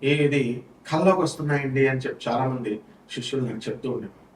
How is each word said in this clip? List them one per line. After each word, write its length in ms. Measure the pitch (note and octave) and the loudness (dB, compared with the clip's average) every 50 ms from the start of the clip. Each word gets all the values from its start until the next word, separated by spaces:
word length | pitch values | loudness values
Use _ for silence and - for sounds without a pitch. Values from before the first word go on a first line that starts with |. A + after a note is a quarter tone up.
| C3+ | 0
ఇది 600 | C#3 D3 D3 D3 C#3 C#3+ C#3 B2 A#2 B2 - - - - - - - | 2 4 4 4 4 2 2 0 0 -2 -6 -10 -14 -20 -20 -6 -2
కల్లోకి 300 | D#3 D#3+ F#3 F#3+ - F3+ | 0 4 4 4 6 4
వస్తున్నాయండి 680 | D#3+ D#3+ - - D3 D3 C#3+ C#3 C#3 C3 B2+ C3+ C3+ | 2 0 -2 -4 -2 0 0 0 0 0 2 4 4
అని 120 | C3+ C3 C3 | 4 2 0
చెప్పి 300 | - - - - - A#2+ | -4 -6 -8 -6 -4 -2
చాలా 160 | - B2+ C3 | 0 0 0
మంది 360 | C3 B2+ A#2+ A2+ G#2 G#2+ A2 - - - - - - - | 0 -2 -2 -4 -4 -6 -6 -8 -14 -20 -20 -18 -12 -10
శిష్యులు 320 | B2+ A#2+ - C3+ C3 B2 | -8 -6 -4 -2 -2 -2
నాకు 240 | A2 A2 A2 - A2+ | -4 -4 -6 -6 -8
చెప్తూ 220 | - - - B2 | -6 -6 -4 -6
ఉండేవారు. 360 | B2 A2+ G#2+ G2 - - - - - | -4 -6 -6 -10 -14 -20 -20 -20 -20